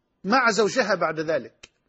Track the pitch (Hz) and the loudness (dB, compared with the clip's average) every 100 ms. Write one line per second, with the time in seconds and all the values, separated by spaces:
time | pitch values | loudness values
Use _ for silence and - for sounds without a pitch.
0 | _ _ 185 254 233 202 202 - 208 190 | _ _ -2 2 2 2 0 0 0 0
1 | 165 160 156 151 113 _ - _ | -2 -2 -2 -4 -4 _ -20 _